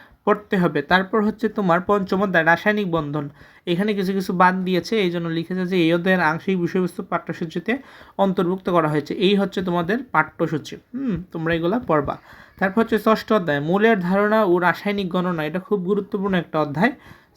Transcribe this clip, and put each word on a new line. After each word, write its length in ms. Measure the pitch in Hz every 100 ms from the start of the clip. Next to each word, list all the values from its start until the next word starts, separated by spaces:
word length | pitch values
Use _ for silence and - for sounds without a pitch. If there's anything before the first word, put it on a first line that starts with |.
| - _ -
পড়তে 320 | 208 - 196
হবে। 240 | 175 185
তারপর 400 | - 185 190 226
হচ্ছে 280 | 208 214 220
তোমার 320 | 214 190 170
পঞ্চম 400 | 185 202 190 190
অধ্যায়, 240 | 202 175 160
রাসায়নিক 460 | 170 208 208 196
বন্ধন। 380 | 165 147 151 143 - - - -
এখানে 280 | 175 208
কিছু 200 | 202 185
কিছু 200 | 196 185
বাদ 220 | 180 185 190 185
দিয়েছে, 360 | 180 175 220
এই 100 | 185
জন্য 180 | 175 170
লিখেছে 360 | 165 170 185 180
যে 120 | 185
এই 160 | 160
অধ্যায়ের 280 | 175 185 185
আংশিক 400 | 160 160 - 190
বিষয়বস্তু 420 | 170 185 175 -
পাঠ্যসূচিতে 760 | 190 170 - 165 165 175 175 277 - - - -
অন্তর্ভুক্ত 520 | 196 190 175 190 196
করা 180 | 175 151
হয়েছে। 260 | 151 147
এই 220 | - 190 202
হচ্ছে 260 | 196 202
তোমাদের 360 | 185 175 170 233 277
পাঠ্যসূচি। 640 | 156 156 - 165 147 - -
হুম, 480 | _ 247 269 170 180
তোমরা 220 | 170 160
এগুলা 260 | 165 175 233
পড়বা। 380 | 247 156 139 - - - - -
তারপর 240 | 190 190
হচ্ছে 160 | 226 214 226
ষষ্ঠ 280 | 214 -
অধ্যায়, 260 | 214 165 143
মূলের 400 | 151 190 220 214
ধারণা 440 | 175 196 208 220
ও 160 | 202 180
রাসায়নিক 500 | 175 170 208 202 185
গণনা। 360 | 180 180 170 151
এটা 140 | 180
খুব 200 | 185 208
গুরুত্বপূর্ণ 560 | 175 202 202 208 196 185
একটা 260 | 160 156
অধ্যায়। 300 | 151 143 233 - - - _